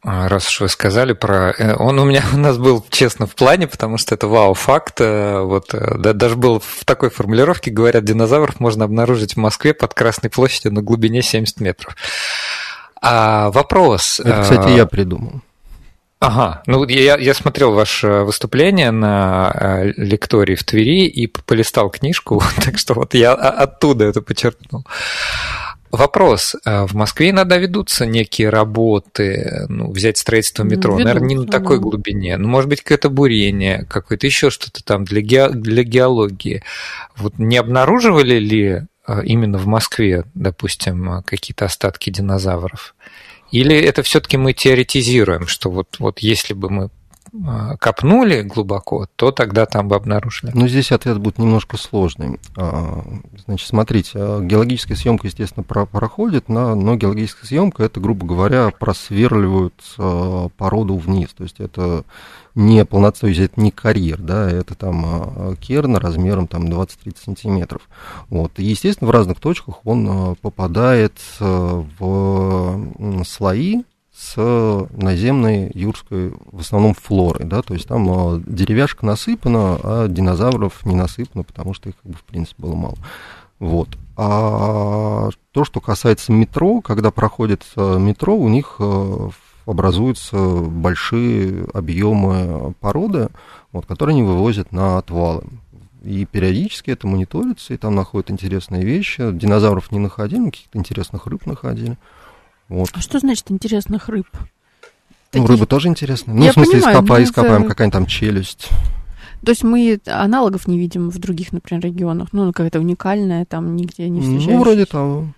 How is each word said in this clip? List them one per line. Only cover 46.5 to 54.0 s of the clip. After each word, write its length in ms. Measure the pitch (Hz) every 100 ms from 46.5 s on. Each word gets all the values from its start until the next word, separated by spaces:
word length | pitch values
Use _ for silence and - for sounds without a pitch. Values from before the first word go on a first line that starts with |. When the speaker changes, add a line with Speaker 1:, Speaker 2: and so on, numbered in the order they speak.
Speaker 1:
бы 160 | 98 95
мы, 200 | 98 98 _ _ _ -
э, 420 | 226 170 113 107 143
копнули 640 | 117 - 135 220 240 147
глубоко, 640 | 104 104 98 98 - - 98 _
то 140 | 123
тогда 320 | 135 117 101 110
там 240 | 107 101
бы 80 | 101
обнаружили? 540 | 98 104 117 - 120 120
Speaker 2:
Ну, 140 | 123
здесь 240 | 127 131
ответ 240 | 123 - 110
будет 180 | 104 98
немножко 380 | 113 110 - 110
сложный. 640 | - 107 92 - 73 65 - -
А, 480 | 90 76 82 - - 101 - - -
значит, 220 | 98 -
смотрите, 440 | 110 107 113